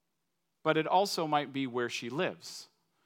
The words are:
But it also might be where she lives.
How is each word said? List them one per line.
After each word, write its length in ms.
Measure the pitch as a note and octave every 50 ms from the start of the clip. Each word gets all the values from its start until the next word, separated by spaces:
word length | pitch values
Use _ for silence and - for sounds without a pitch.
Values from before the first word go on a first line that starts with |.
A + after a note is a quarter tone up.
| _ _ _ _ _ _ _ _ _ _ _ _ _
But 140 | D#3 D3 D#3
it 100 | D#3 -
also 400 | - F#3 G3+ G3 - F#3 E3 D3+
might 260 | D3 D3 C#3+ B2 C#3
be 140 | C#3 C3+ B2
where 220 | A#2 B2 A#2+ A2+
she 200 | - - B2 A#2
lives. 600 | B2 D#3+ F#3 B2 F2 - - - - - - - _ _ _ _ _ _ _